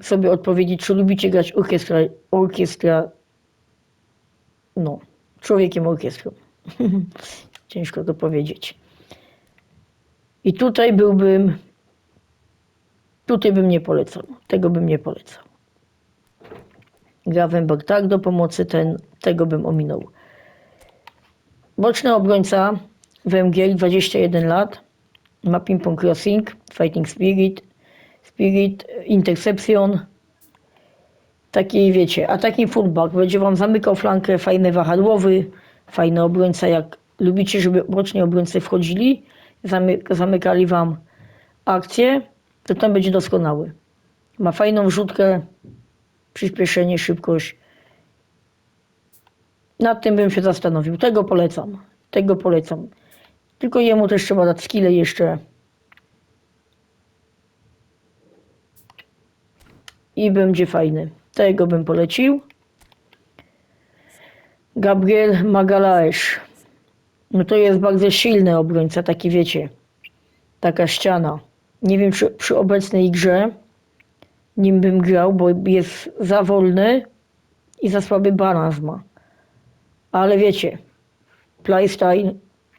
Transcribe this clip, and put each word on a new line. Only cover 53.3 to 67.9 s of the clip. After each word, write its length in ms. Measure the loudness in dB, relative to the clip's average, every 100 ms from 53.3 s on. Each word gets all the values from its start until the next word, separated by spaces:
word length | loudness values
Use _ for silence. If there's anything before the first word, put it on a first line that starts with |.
| _ _ -10
Tylko 200 | -4 0
jemu 280 | 2 2 2
też 160 | 0
trzeba 220 | 0 0 2
dać 180 | 0
skille 280 | -4 0 2
jeszcze. 460 | 2 0 -2 -2 -4 -10 _ _ _ _ _ _ _ _ _ _ _ _ _ _ _ _ _ _ _ _ _ _ _ _ _ _ _ _ _ _ _ _ _ _ _ -20 _ _ _ _ _ _ _ -20 _ _ -4
I 160 | 0
będzie 340 | 2 2 2 0
fajny. 440 | -2 -2 -4 -8 -16 _
Tego 340 | 0 0 2 0
bym 180 | 0 -2
polecił. 560 | -2 -2 0 0 0 -6 _ _ _ _ _ _ _ _ _ -20 _ _ _ _ _ _ _ -20 _ _ _ _ -2
Gabriel 720 | 0 2 2 2 4 2 2
Magalhaes. 920 | 2 2 2 4 4 2 0 -4 -6 -10 _ _ _ _ _ _ _ -6
No 140 | -2 0
to 100 | 2
jest 240 | 4 4
bardzo 320 | 2